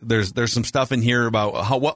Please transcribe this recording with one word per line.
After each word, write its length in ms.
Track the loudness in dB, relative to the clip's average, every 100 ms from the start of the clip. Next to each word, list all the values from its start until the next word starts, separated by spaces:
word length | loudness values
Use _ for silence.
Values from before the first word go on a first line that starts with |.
there's, 320 | -2 0 0
there's 180 | 0 0
some 140 | 0 -2
stuff 260 | -2 0
in 100 | 0
here 240 | 2 2 2
about 380 | 0 0 -2
how, 140 | -2 0
what, 180 | 0